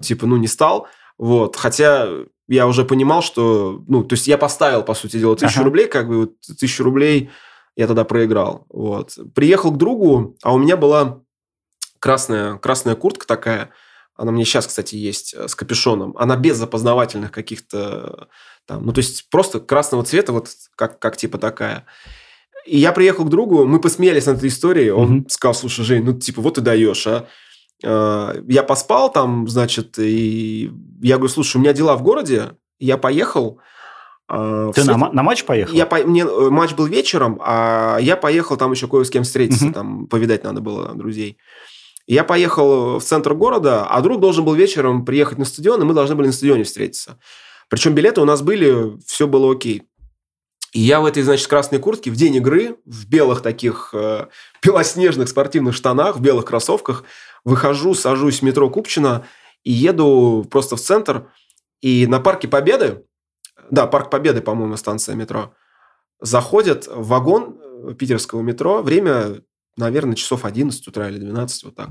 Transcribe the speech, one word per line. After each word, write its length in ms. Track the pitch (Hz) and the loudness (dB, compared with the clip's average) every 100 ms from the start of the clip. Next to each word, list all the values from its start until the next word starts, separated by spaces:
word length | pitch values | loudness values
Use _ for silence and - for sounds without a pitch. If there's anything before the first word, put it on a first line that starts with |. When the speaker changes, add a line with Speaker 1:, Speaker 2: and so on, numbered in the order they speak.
Speaker 1:
типа, 260 | - 120 113 | -8 -4 0
ну, 100 | 123 | 0
не 100 | 110 | 0
стал. 380 | - 160 - - _ _ - | 2 2 0 -6 _ _ -6
Вот. 380 | 117 120 107 - | 0 2 2 -2
Хотя 520 | 123 - 151 139 107 73 62 _ - | -2 2 4 4 0 -6 -12 _ 0
я 180 | 127 123 | 2 4
уже 180 | 123 | 2
понимал, 380 | 127 131 135 165 | 2 2 4 2
что... 600 | 165 120 113 107 95 95 - | 0 0 2 2 0 -6 0
Ну, 160 | 127 | 0
то 120 | - | 0
есть 120 | 120 139 | -2 2
я 100 | 143 | 2
поставил, 440 | 143 - 147 117 | 0 0 0 0
по 120 | 104 | -2
сути 240 | 110 110 117 | -6 -6 0
дела, 180 | 113 110 | 2 2
тысячу 220 | - 123 | 0 2
Speaker 2:
Ага. 40 | 135 | 2
Speaker 1:
рублей, 200 | 165 220 | 2 2
как 220 | 131 117 | 0 -2
бы, 80 | 113 | -2
вот 120 | 110 _ - - | -2 _ -16 -6
тысячу 240 | 127 - | -4 0
рублей 480 | 127 135 151 147 - - - _ _ - | 0 2 2 2 -2 -14 -20 _ _ -2
я 100 | 113 | 0
тогда 160 | 113 | 0
проиграл. 640 | 110 117 113 104 90 - _ | 0 2 2 0 -2 -6 _
Вот. 460 | - 107 101 - - 57 | -10 -6 -6 -10 -16 -6
Приехал 360 | - 147 190 165 | 0 4 4 2
к 60 | 143 | 2
другу, 600 | 185 240 175 127 107 - | 2 4 4 4 0 -6
а 100 | 120 | 0
у 60 | 127 | 2
меня 180 | 147 180 | 4 4
была 440 | 147 147 135 123 _ _ _ _ _ - - - | 4 4 0 -4 _ _ _ _ _ -20 -18 -6
красная, 560 | - 131 - 107 104 104 | 0 0 0 -4 -4 -6
красная 400 | - 127 120 110 | -4 -2 -2 0
куртка 300 | 190 - - | -2 -4 -4
такая. 440 | 113 117 110 - _ _ _ _ - | -4 -4 -6 -8 _ _ _ _ -10
Она 160 | 113 | -4
у 20 | |
меня 100 | 117 | -2
щас, 220 | 113 123 - | 0 -2 -2
кстати, 300 | - 95 107 | -6 -8 -8
есть, 360 | 104 98 - | -8 -10 -12
э, 120 | - - | -12 -12
с 80 | |
капюшоном. 600 | - - 117 127 104 98 - | -10 -6 -2 0 0 -4 -4
Она 180 | 120 120 | 0 2
без 240 | 156 120 | 2 0
опознавательных 680 | 117 113 120 123 113 104 104 | -4 -2 0 0 0 -4 -10
каких-то, 840 | - - 107 - 104 101 98 - - | -12 -14 -14 -12 -10 -8 -10 -14 -18
э, 20 | - _ - _ - | -20 _ -20 _ -16
там, 180 | 107 | -8
ну, 80 | 110 | -4
то 60 | 123 | -2
есть 320 | 123 - - | -2 -6 -2
просто 300 | - 117 110 | 0 0 -4
красного 420 | - 139 143 123 | -2 -2 0 -4
цвета, 280 | 120 170 208 | -2 -2 0
вот 160 | 117 - - - | -4 -6 -18 -14
как, 240 | - 110 - | -8 -8 -4
как 180 | 113 - | -6 -6
типа 220 | - 98 | -8 -6
такая. 460 | 110 - 110 110 - - - - - _ _ - - | -6 -6 -8 -10 -16 -20 -20 -20 -20 _ _ -20 -2
И 120 | 143 | 2
я 140 | 170 | 4
приехал 320 | 190 185 185 | 4 4 4
к 60 | 156 | 0
другу, 340 | 170 226 160 | 0 4 4
мы 160 | 131 160 | 4 4
посмеялись 460 | 165 170 180 151 135 | 2 2 2 4 2
над 120 | 123 | 0
этой 100 | 131 | -2
историей. 420 | 127 175 170 113 | 0 0 2 2
Он 180 | 101 120 | 4 4
Speaker 2:
Мгм. 180 | 135 135 | 2 0
Speaker 1:
сказал: 260 | - 127 | -2 0
«Слушай, 300 | 117 123 120 | 0 -4 -4
Жень, 200 | 113 123 | 0 0
ну, 80 | 120 127 | 0 -2
типа, 240 | - 117 | -6 -4
вот 120 | 131 | -2
ты 60 | 151 | 0
даешь, 460 | 117 113 110 98 110 | 0 2 2 0 -2
а». 200 | 117 - - _ _ _ _ | -4 -6 -20 _ _ _ _
Э, 600 | 113 110 107 104 104 - - | -2 0 0 -2 -6 -8 0
я 140 | 127 | 0
поспал 480 | - 139 - 247 269 | 2 -2 0 2 2
там, 380 | 151 123 120 113 | 0 0 -2 -2
значит, 500 | 120 120 139 - - | -2 -2 -4 -6 -4
и 720 | 107 110 110 110 110 110 110 - - - | -2 0 -2 -4 -6 -8 -10 -12 -20 -4
я 140 | 123 131 | 2 2
говорю: 160 | 131 | 2
«Слушай, 240 | 156 - 127 | -2 -2 2
у 40 | |
меня 120 | 143 | 2
дела 240 | 143 156 127 | 4 2 2
в 60 | |
городе, 500 | 135 294 170 113 - - _ - | 2 0 0 -2 -4 -14 _ -6
я 200 | 131 131 | -2 0
поехал». 600 | 131 143 - - 113 - _ - - - - _ - | 0 0 -2 -2 -4 -8 _ -20 -20 -20 -20 _ -10
Э, 380 | 107 107 107 107 | -6 -4 -4 -2
в 20 | |
Speaker 2:
Ты 80 | 143 | 2
на 100 | 139 | 4
Speaker 1:
сред- 40 | 120 | 4
Speaker 2:
ма-, 140 | 156 | 2
на 100 | 131 | 2
матч 220 | 156 240 | 0 0
поехал? 280 | - 117 92 | 0 0 0
Speaker 1:
Я 120 | 165 165 | 0 2
по-, 180 | 160 | 0
мне, 180 | 147 170 | 2 2
э, 260 | 160 101 135 | 2 2 2
матч 240 | 151 165 | 4 2
был 100 | 151 | 0
вечером, 560 | 151 131 131 160 120 104 | -2 0 0 0 -2 -2
а 540 | - 117 113 113 113 113 | -2 0 0 0 0 0
я 140 | 127 185 | 0 0
поехал 420 | 151 165 160 139 | 0 0 -2 -2
там 140 | 131 | -2
еще 140 | 127 127 | -2 0
кое 160 | 135 | 0
с 60 | 127 | 2
кем 120 | 127 | -2
встретиться, 420 | 120 - 117 123 | -2 0 2 2
Speaker 2:
Мгм. 80 | 147 | 0
Speaker 1:
там 320 | 127 104 104 101 | -2 -8 -10 -4
повидать 380 | 113 113 107 | 0 0 0
надо 160 | 104 104 | -2 -8
было 320 | 107 101 95 | -8 -8 -10
друзей. 440 | 113 110 107 104 - _ - - - - - - | -10 -10 -8 -10 -14 _ -20 -20 -20 -20 -14 0
Я 180 | 131 | 0
поехал 760 | 160 175 175 - 143 135 123 135 | 2 2 2 2 4 4 0 -4
в 60 | |
центр 300 | - 156 151 | -2 0 0
города, 520 | 151 233 233 143 113 101 | 0 0 2 2 2 0
а 140 | 127 | 0
друг 180 | 165 233 | 2 2
должен 240 | 190 165 | 2 2
был 100 | 156 | 2
вечером 500 | 156 190 160 131 123 123 | 4 2 2 0 -2 -2
приехать 320 | 139 143 139 | 0 0 -2
на 60 | 131 | -8
стадион, 340 | - 180 240 | -2 0 2
и 40 | |
мы 100 | 151 | 2
должны 200 | 156 139 151 | 2 0 0
были 100 | 135 | 0
на 60 | |
стадионе 320 | 123 139 127 | 2 2 2
встретиться. 540 | 101 - 104 - - 120 _ - - - - | 0 -6 -8 -10 -14 -20 _ -20 -20 -16 -6
Причем 240 | 113 165 | -2 2
билеты 260 | 151 202 214 | 4 2 4
у 40 | 147 | 2
нас 160 | 147 | 2
были, 560 | 147 208 147 120 110 107 - | 0 2 4 4 0 -8 -8
все 200 | - 147 | -2 2
было 240 | 135 131 | 4 2
окей. 300 | 131 120 101 - _ - _ _ _ _ - - | 0 -4 -8 -10 _ -20 _ _ _ _ -16 -8
И 80 | 113 | 0
я 200 | 113 151 | 4 4
в 40 | 151 | 4
этой, 160 | 147 | 2
значит, 220 | 135 143 - | 2 2 2
красной 300 | 143 139 135 | 0 2 -2
куртке 300 | 170 - 123 | -2 -4 -4
в 60 | 113 | 0
день 200 | 156 131 | 2 2
игры, 400 | 127 165 233 - | 2 2 0 -6
в 240 | - 113 104 | -18 -10 2
белых 340 | 156 135 117 | 4 4 0
таких, 480 | 113 113 120 110 - | -4 -4 -4 -4 -8
э, 340 | 107 107 107 - - - - | -6 -4 -6 -8 -18 -20 -2
белоснежных 640 | 185 190 160 175 180 131 120 | 2 4 2 2 0 2 -2
спортивных 460 | 139 139 160 127 | -2 0 0 -2
штанах, 420 | 120 127 127 180 123 | -2 -2 0 0 0
в 40 | |
белых 240 | 135 123 | 2 2
кроссовках, 580 | 107 113 - 208 - 123 - - - - | 0 -4 -2 -4 -4 -10 -10 -20 -20 -8
выхожу, 500 | 120 127 143 143 180 | 0 0 0 0 0
сажусь 440 | 175 131 135 147 - | 0 0 0 0 0
в 20 | |
метро 260 | 131 127 131 | 0 2 2
Купчино 540 | 185 - 165 139 120 - _ _ _ | 0 -4 0 0 0 -6 _ _ _
и 80 | - | -4
еду 720 | 120 160 170 147 131 120 110 - | 0 2 4 4 6 4 2 0
просто 260 | 135 135 120 | -2 0 -4
в 40 | |
центр. 460 | - 208 208 135 - _ _ _ _ _ | 0 0 0 -6 -8 _ _ _ _ _
И 260 | 131 123 123 | 0 2 2
на 140 | 131 | 2
Парке 260 | 131 - 113 | 2 0 0
Победы, 540 | 139 151 254 - - _ _ _ _ - _ - | 0 2 2 0 -4 _ _ _ _ -20 _ -4
да, 160 | 135 120 | 0 2
Парк 240 | 135 - | 0 -2
Победы, 300 | 135 151 117 | -2 0 -2
по-моему, 340 | - 113 107 107 | -2 -4 -6 -6
станция 380 | - 110 - 107 | -8 -6 -6 -8
метро, 360 | 110 107 104 _ _ _ _ _ _ - | -8 -10 -10 _ _ _ _ _ _ -14
заходит 680 | 113 123 120 208 196 135 - | -2 -2 2 2 2 -2 -6
в 200 | 120 110 | -10 -2
вагон, 480 | 127 135 214 240 - 139 123 123 | 0 2 0 -2 -16 -20 -18 -14
э, 60 | |
питерского 480 | 120 127 113 - 117 | -8 -4 -4 -4 -6
метро, 400 | 117 120 156 208 | -6 -4 -2 -2
время, 600 | 147 170 180 127 104 101 _ _ _ - | 0 0 0 -2 -4 -10 _ _ _ -8
наверное, 380 | 117 139 139 | -4 -2 -4
часов 300 | 110 - 127 | -4 -6 -6
одиннадцать 420 | 104 110 143 120 - | -6 -4 -4 -6 -12
утра 220 | 107 101 | -10 -8
или 100 | 101 | -10
двенадцать, 460 | 101 117 123 - | -10 -8 -8 -10
вот 100 | - | -14
так 140 | - - | -18 -18